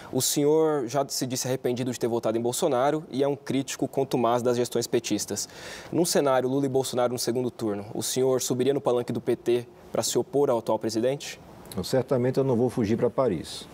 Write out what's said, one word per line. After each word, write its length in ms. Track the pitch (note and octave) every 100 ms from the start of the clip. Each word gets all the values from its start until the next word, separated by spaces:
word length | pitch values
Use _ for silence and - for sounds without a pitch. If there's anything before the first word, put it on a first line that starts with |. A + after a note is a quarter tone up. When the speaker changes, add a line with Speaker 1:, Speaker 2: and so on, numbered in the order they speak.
| -
Speaker 1:
o 80 | C3
senhor 680 | - - D3 D#3 D#3+ D3 A#2
já 180 | C#3 C3+
se 220 | - C3
disse 180 | B2+ B2+
arrependido 460 | C3 C3+ A#2+ B2+
de 80 | A#2
ter 80 | A#2+
votado 280 | A#2 A2+ A2+
em 40 |
Bolsonaro 640 | A#2+ B2 E3+ B2 C#3 D3+ D#3+
e 140 | B2+
é 60 | C#3
um 80 | C#3+
crítico 500 | - C3 C3+ - C3+
contumaz 560 | - C3+ C#3 A#2 A#2+
das 140 | A#2+ B2
gestões 320 | B2 A#2+ A#2
petistas. 600 | A#2+ - G2+ - G#2 - - - - -
Num 120 | D3
cenário 440 | F3 F#3 C#3+ C3 B2+
Lula 180 | C3+ C#3
e 20 |
Bolsonaro 440 | C3 B2+ A#2+ B2
no 80 | B2
segundo 320 | - A#2 B2+
turno, 340 | - A2 G2+ G#2
o 80 | A2+
senhor 400 | A2+ B2+ C3 B2+
subiria 320 | - B2+ B2
no 60 | C#3
palanque 320 | - A#2+ A#2+
do 80 | A#2+
P 160 | - A#2+
T 320 | - A#2+ A#2+ - -
para 100 | -
se 160 | A2+ B2+
opor 320 | A2+ C3+ C#3+
ao 80 | A#2
atual 180 | - A2
presidente? 640 | A2 A2 B2 C#3+ - - - - - -
Speaker 2:
Eu, 80 |
certamente 540 | F2+ C3+ A#2+ C3 B2 C3
eu 60 |
não 120 | C3+ A#2
vou 140 | B2
fugir 260 | B2+ G#2 A2+
para 140 | B2
Paris. 580 | - C3 E2 - - -